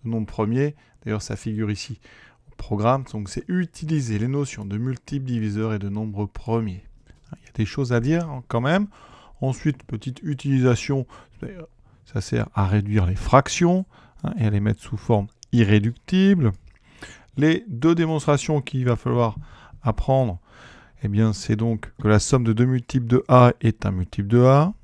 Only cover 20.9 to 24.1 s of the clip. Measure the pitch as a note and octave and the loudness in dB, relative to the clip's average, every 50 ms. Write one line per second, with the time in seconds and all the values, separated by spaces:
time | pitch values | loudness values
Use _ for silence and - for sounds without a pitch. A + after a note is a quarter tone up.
20.9 | _ - - G#2+ G2+ G#2 A2+ A2 G#2 - - - A#2 G#2+ A2+ A#2 A2+ G#2 - - | _ -6 -6 -2 2 2 2 2 2 -2 -2 -2 -2 0 0 -2 -2 -4 -6 -12
21.9 | - _ - G#2+ G#2+ G#2 - - - B2+ A#2+ A2+ A2 G#2+ B2 B2+ C3 B2+ A#2+ _ | -16 _ 2 4 4 4 4 4 2 2 4 2 2 2 2 2 2 -2 -4 _
22.9 | - C3+ A#2+ A#2 A#2+ B2+ - - - B2+ B2 B2 - _ - A2+ G#2+ _ - G2+ | -4 -4 0 2 2 2 4 6 6 8 8 6 4 _ 0 0 0 _ -4 -4
23.9 | F#2+ F#2 F2+ E2+ | -2 -2 -4 -6